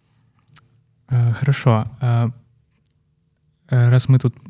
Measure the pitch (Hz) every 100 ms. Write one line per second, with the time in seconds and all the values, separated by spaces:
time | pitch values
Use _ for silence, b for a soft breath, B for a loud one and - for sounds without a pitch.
0 | _ _ _ _ _ - _ _ _ _
1 | - 123 117 113 135 139 - 110 110 -
2 | 123 117 117 117 _ _ _ _ _ _
3 | _ _ _ _ _ _ - 127 120 127
4 | - 131 123 -